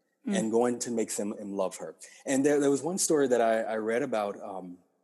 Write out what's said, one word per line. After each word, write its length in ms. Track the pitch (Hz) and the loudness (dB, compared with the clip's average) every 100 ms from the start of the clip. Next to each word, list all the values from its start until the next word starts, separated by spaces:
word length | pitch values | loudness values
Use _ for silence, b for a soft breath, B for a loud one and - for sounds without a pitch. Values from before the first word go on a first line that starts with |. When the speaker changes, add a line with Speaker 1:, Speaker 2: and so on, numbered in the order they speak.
| _ _ - | _ _ -4
Speaker 1:
Mm. 120 | 190 | -2
Speaker 2:
and 140 | 113 | 2
going 280 | 113 123 120 | 2 2 0
to 100 | 127 | -2
make 240 | 113 107 - | -2 -2 -2
them, 160 | 104 110 | -4 -6
and 200 | 104 98 | -6 -4
love 180 | 92 - | -4 -4
her. 180 | 82 - B B 131 | -14 -14 B B -2
And 200 | 135 143 | 2 4
there, 120 | 147 | 4
there 80 | 143 | 4
was 120 | 139 | 2
one 160 | 151 185 | 0 -2
story 300 | - 156 135 | 2 4 4
that 140 | 120 | 4
I, 180 | 113 113 | 4 2
I 120 | 104 110 | 0 -2
read 280 | 107 120 | -2 -2
about, 380 | 139 113 101 98 | 0 -2 -2 -6
um, 360 | 104 95 90 90 _ _ | -10 -10 -12 -16 _ _